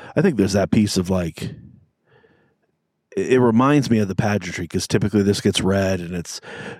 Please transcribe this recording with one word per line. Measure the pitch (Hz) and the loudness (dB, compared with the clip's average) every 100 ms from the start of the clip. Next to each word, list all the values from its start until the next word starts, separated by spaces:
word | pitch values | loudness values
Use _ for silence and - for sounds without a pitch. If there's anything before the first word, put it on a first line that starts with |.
| - | -6
I | - | 0
think | 185 110 | 0 2
there's | 98 | 2
that | 101 92 | 2 2
piece | 107 104 95 | 2 2 0
of, | 90 | -2
like, | 92 85 - - - - - _ _ _ _ _ _ _ _ _ _ _ _ _ 98 | -2 -4 -8 -12 -12 -20 -20 _ _ _ _ _ _ _ _ _ _ _ _ _ -6
it, | 85 | 2
it | 127 | 4
reminds | 120 110 135 147 127 | 4 4 4 4 2
me | 113 | 0
of | 98 | 0
the | |
pageantry, | 95 107 104 90 90 87 | -2 -2 -2 -4 -8 -4
'cause | 95 - | -4 -2
typically | 107 101 104 | 0 2 2
this | 101 101 | 2 2
gets | 104 - | 0 0
read | 95 98 95 95 | 0 0 0 -2
and | 85 | -4
it's, | 87 - - - - - | -8 -8 -14 -16 -16 -14